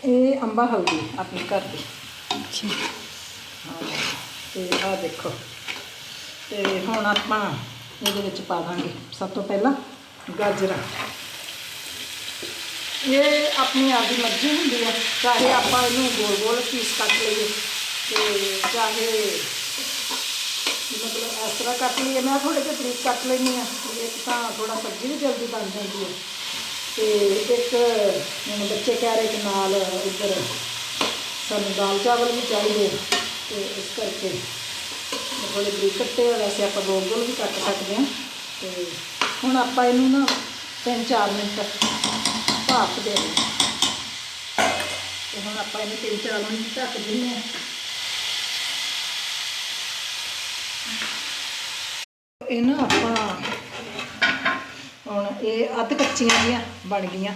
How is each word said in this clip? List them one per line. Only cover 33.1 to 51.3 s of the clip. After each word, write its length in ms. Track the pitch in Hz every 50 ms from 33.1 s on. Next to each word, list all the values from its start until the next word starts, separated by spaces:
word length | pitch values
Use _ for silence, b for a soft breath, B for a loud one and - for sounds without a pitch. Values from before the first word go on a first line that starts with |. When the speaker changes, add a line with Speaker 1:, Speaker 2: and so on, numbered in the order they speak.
| 359 359 - - - - - -
Speaker 1:
ਤੇ 100 | 220 202 190 - - 190
ਇਸ 120 | 190 - -
ਕਰਕੇ 320 | - 214 196 - - 196 185 - - - - - - - - - - - - - - - - - - - - - - 208 202
ਥੋੜ੍ਹੇ 180 | 202 202 202 208
ਬਰੀਕ 280 | 196 196 196 196 185 -
ਕੱਟੇ 340 | 240 - - - 240 240
ਆ। 40 | 233 214
ਵੈਸੇ 260 | 208 202 - - 202
ਆਪਾਂ 180 | 202 - 208
ਗੋਲ 220 | 190 190 190 190 190 185
ਗੋਲ 160 | 220 240 233
ਵੀ 80 | 247
ਕੱਟ 260 | 240 - 233 - - - -
ਸਕਦੇ 300 | 202 196 190 - - 202
ਹਾਂ। 100 | 226 285 277 - - - - - - - - - -
ਤੇ 260 | 190 185 180 180 175 165 156 - - - - - - - - - -
ਹੁਣ 120 | 262 254
ਆਪਾਂ 280 | 254 247 254 254 254 247
ਇਹਨੂੰ 260 | 247 247 247 262 262
ਨਾ 160 | 262 277 277 254 - - - - - - - - - - -
ਤਿੰਨ 200 | 240 240 233 226
ਚਾਰ 260 | 220 254 220 202 202
ਮਿੰਟ 300 | 196 208 208 202 202 208 202 - - - - - - - - - - - - - - 226 - - - - - -
ਭਾਪ 300 | 262 240 202 - - -
ਦੇ 100 | - 214
ਦਿੰਦੇ 320 | 202 196 - - - -
ਹਾਂ। 1300 | - - - - - - - - - - - - - - - - - - - - - - - - - - - - - - - - - - - - - -
ਤੇ 80 | - 214
ਹੁਣ 180 | 196 208 214 208
ਆਪਾਂ 220 | 202 202 - 214
ਇਹਨੂੰ 160 | 214 208 220
ਤਿੰਨ 200 | 214 233 214 208 202 -
ਚਾਰ 140 | 233 220 208
ਮਿੰਟ 360 | 202 214 220 220 226 - -
ਢੱਕ 200 | 262 254 - - 214
ਦਿੰਦੇ 300 | 208 214 214 247 247 247
ਹਾਂ। 140 | 240 214 - - - - - - - - - - - - - - - - - - - - - - - - - - - - - - - - - - - - - - - - - - - - - - - - - - - - - - - - - - - - - - - - - - - - - - - 76 73 - - - - -